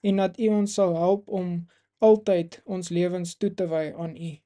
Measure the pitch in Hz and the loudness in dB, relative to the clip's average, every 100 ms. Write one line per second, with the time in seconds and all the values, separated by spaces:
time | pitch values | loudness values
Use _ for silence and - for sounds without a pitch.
0 | 202 196 190 180 220 208 202 - 190 165 | 2 2 0 0 0 2 0 2 0 2
1 | 175 202 202 196 180 175 170 _ _ _ | 2 0 -2 -6 -4 -6 -8 _ _ _
2 | 220 214 214 185 170 - - 185 175 175 | 6 6 4 0 0 -10 -10 -8 -4 -2
3 | 175 180 175 - 202 196 180 160 156 - | 0 -2 -8 -4 -4 -2 -2 -2 -4 -6
4 | 165 160 170 151 | -10 -8 -12 -12